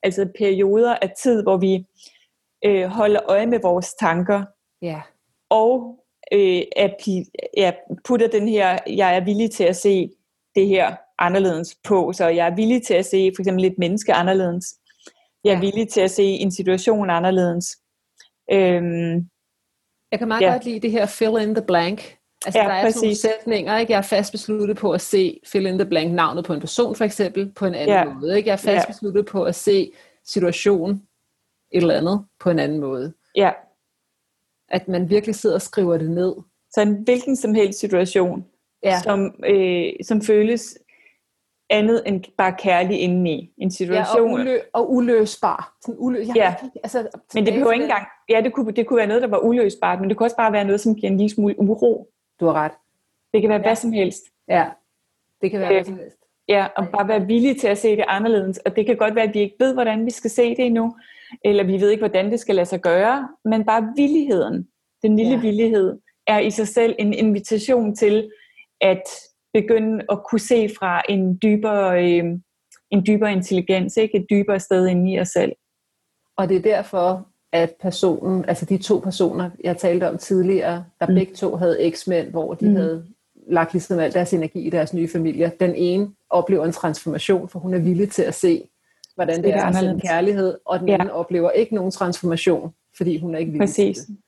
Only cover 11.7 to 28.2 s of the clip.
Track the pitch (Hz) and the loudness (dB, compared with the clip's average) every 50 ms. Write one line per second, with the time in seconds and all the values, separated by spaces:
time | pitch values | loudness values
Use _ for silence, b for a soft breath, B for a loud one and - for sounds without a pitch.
11.7 | - _ _ - 208 190 170 139 180 - 190 170 170 170 170 170 175 185 220 220 | -14 _ _ 0 2 2 2 0 -2 0 0 2 2 2 0 0 0 0 0 2
12.7 | 247 254 240 - 208 170 190 185 - 190 190 190 190 - 190 190 190 185 185 190 | 2 0 0 2 0 0 0 2 0 2 2 2 0 0 -2 -2 0 2 0 0
13.7 | 185 - 175 170 185 214 - - 165 160 175 180 190 190 185 175 175 180 180 - | 0 0 -2 -2 -2 -2 0 0 2 2 2 2 0 0 0 -2 -4 -6 -8 -10
14.7 | - _ _ b b b b b b b b b b _ _ 208 196 180 180 196 | -16 _ _ b b b b b b b b b b _ _ 2 2 2 0 -2
15.7 | 196 214 226 214 - 214 185 190 185 - 202 196 196 - - 196 175 - 185 180 | 0 -2 -4 -2 0 0 0 2 2 2 2 2 2 0 -2 -4 -4 -2 -2 0
16.7 | 185 190 - - 220 214 202 185 170 170 170 185 190 185 180 175 170 175 175 - | 0 0 2 0 0 0 0 0 0 0 2 2 2 2 2 0 0 -2 -6 -8
17.7 | - _ _ _ _ _ _ _ _ b b b b _ _ - - 196 190 180 | -12 _ _ _ _ _ _ _ _ b b b b _ _ 0 2 4 4 4
18.7 | 180 175 175 175 170 170 170 170 165 170 175 175 _ _ _ _ _ _ _ _ | 2 0 0 -2 -2 -2 -2 -2 -2 -2 -4 -6 _ _ _ _ _ _ _ _
19.7 | _ _ _ _ _ _ _ _ - 214 240 226 220 220 196 185 208 254 233 240 | _ _ _ _ _ _ _ _ -6 -4 -4 -2 -2 2 2 2 2 0 -2 -6
20.7 | 233 220 208 233 214 233 208 208 - - 226 220 220 226 214 208 220 220 220 - | -8 -4 -4 -2 0 0 -2 -2 -2 -2 -2 0 0 0 0 0 -2 -2 -2 0
21.7 | 180 170 170 175 202 214 - - - _ _ _ _ _ - - 180 220 214 202 | 0 2 2 0 -4 -6 -10 -18 -20 _ _ _ _ _ -10 -2 0 2 2 2
22.7 | 196 185 202 220 220 233 220 220 208 208 - 220 220 220 - 233 226 208 - - | 0 0 0 0 0 0 0 0 0 0 0 -2 -2 -2 -4 -4 -4 -2 -2 -2
23.7 | 214 220 233 226 233 196 196 - - 196 202 202 - 208 - - 214 214 208 202 | -2 -2 0 0 0 0 0 0 0 -2 -2 -2 -8 -12 -6 -6 -4 -2 -2 -2
24.7 | 214 208 - 202 160 180 - - - 196 190 175 - - _ - - 202 190 190 | -2 -2 -2 -2 -2 -2 -2 0 2 2 2 2 -2 -6 _ -4 -4 -2 -2 0
25.7 | 185 190 202 196 175 165 156 170 170 175 165 151 - 175 170 - 175 147 151 160 | 0 -2 -2 0 0 -2 0 0 0 0 0 0 0 -4 -6 -6 -6 -6 -6 -8
26.7 | - - 240 233 202 - 226 208 202 - 208 180 - 190 196 196 196 - 202 190 | -2 -2 -2 -2 0 -2 -2 -4 -2 -2 -4 -4 -2 -6 -6 -6 -6 -4 -4 -4
27.7 | 175 135 147 202 208 190 170 147 139 131 | -2 -2 0 2 2 2 2 0 -4 -6